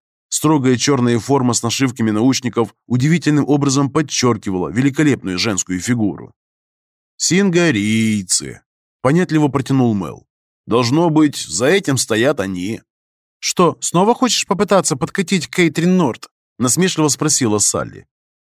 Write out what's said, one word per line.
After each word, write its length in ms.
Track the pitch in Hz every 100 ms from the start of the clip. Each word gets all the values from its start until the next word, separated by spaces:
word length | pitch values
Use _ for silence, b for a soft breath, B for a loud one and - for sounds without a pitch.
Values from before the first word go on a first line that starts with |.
| _ _ -
Строгая 480 | - 156 156 131 123
черная 420 | 143 135 120 120
форма 340 | 101 139 123
с 80 | 113
нашивками 480 | 117 - 135 120 110
научников 640 | 107 127 127 123 123 107 _ -
удивительным 600 | 123 143 165 147 151 127
образом 440 | 143 139 135 139
подчеркивала 800 | 156 160 - 127 110 - 92 80
великолепную 680 | 98 139 131 151 120 95 90
женскую 420 | 113 92 - 92
фигуру. 540 | 87 123 101 67 57 _ _ _ _ _ _ _ _ -
«Сингарийцы», 1400 | - 180 202 170 170 110 104 110 110 107 92 - 69 58 _ _ _ _
понятливо 480 | 123 165 180 156 147
протянул 440 | 135 120 135 123
Мел. 320 | 104 78 - _ _ _ _ -
«Должно 460 | 113 117 147 170
быть, 260 | 156 151 -
за 300 | - 82 127
этим 300 | 196 - 135
стоят 420 | - 107 127 156
они». 420 | 98 92 92 110 - _ _ _ _ _
«Что, 400 | - - 170 131
снова 360 | - 170 202 240
хочешь 320 | 247 - -
попытаться 480 | 185 202 196 - 143
подкатить 560 | - - 202 190 -
Кейтрин 460 | - 170 - 175 185
Норт?» 320 | 147 104 - _ _ -
насмешливо 520 | 127 160 185 - 151
спросила 500 | - 151 - 117 104
Салли. 480 | - 87 58 50 - _ _ _